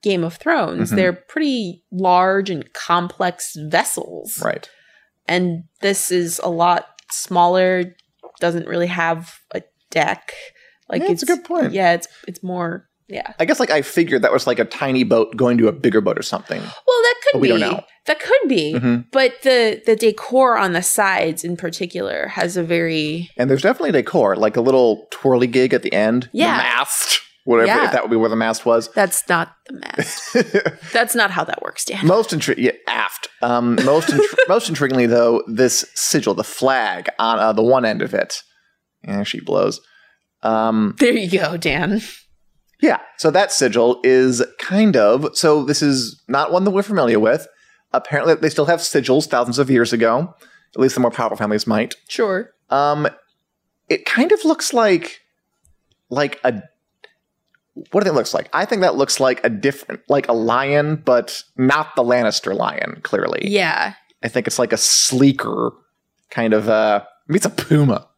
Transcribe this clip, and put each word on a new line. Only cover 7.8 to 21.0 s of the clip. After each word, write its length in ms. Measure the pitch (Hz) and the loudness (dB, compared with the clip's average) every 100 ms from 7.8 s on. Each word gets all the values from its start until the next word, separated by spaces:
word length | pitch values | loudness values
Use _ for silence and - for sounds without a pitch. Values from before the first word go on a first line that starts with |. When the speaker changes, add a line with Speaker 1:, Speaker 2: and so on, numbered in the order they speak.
| 180 _ _ _ - _ | -4 _ _ _ -20 _
Speaker 1:
doesn't 280 | 175 170 - | -2 -2 -4
really 200 | 170 175 | -4 -2
have 480 | 175 165 165 170 - _ | -2 -2 -2 -6 -20 _
a 100 | - - _ _ | -12 -12 _ _
deck. 400 | - 151 - - - - _ _ _ _ | -2 -2 -2 -10 -18 -20 _ _ _ _
Like, 120 | 214 | -4
Speaker 2:
Yeah, 60 | 370 | -2
that's 140 | 170 | -2
a 20 | 262 | -2
Speaker 1:
it's 60 | 349 | -4
Speaker 2:
good 80 | - | -2
point. 280 | 339 277 | -2 -2
Speaker 1:
Yeah, 200 | 190 180 | 0 2
it's, 140 | 170 - - - | 0 -4 -18 -18
it's 120 | 175 | -12
more, 460 | 185 180 170 180 _ _ _ | -10 -6 -6 -8 _ _ _
yeah. 240 | 208 - - | -12 -12 -4
Speaker 2:
I 60 | 165 | -2
guess, 140 | 311 | 0
like, 120 | - | 0
I 100 | 151 | 0
figured 400 | 139 - 170 127 | 0 -2 0 2
that 100 | 110 | 2
was, 160 | 127 131 | 2 0
like, 120 | 120 | -2
a 40 | 110 | -2
tiny 380 | - 139 131 | -4 -2 0
boat 320 | 117 113 110 113 | 2 2 2 0
going 220 | 123 120 | 2 4
to 100 | 110 | 2
a 60 | |
bigger 260 | 87 127 107 | 2 2 2
boat 160 | 101 107 | 0 -2
or 60 | |
something. 380 | - - - - | -4 -8 -8 -10
Speaker 1:
Well, 400 | - - - 494 | -10 -6 0 2
that 140 | 466 480 | 2 2
could 100 | 554 | 0
Speaker 2:
But 80 | 554 | 2
we 60 | - | 2
Speaker 1:
be. 80 | 339 | 2
Speaker 2:
don't 140 | - | 0
know. 100 | - - _ - | -4 -10 _ -6
Speaker 1:
That 160 | 302 | -6
could 260 | - 508 381 | 2 2 2
be. 260 | 240 151 156 | 0 0 -2
Speaker 2:
Mm-hmm. 260 | 127 120 - | 0 0 0
Speaker 1:
But 220 | 269 262 - | 0 0 0
the, 380 | 269 254 226 208 - | 2 4 2 0 0
the 120 | 214 | 2
decor 600 | 220 214 - 254 262 220 | 2 0 -2 2 4 2
on 140 | 190 | 0
the 100 | 170 | -2
sides 640 | 190 - | -2 0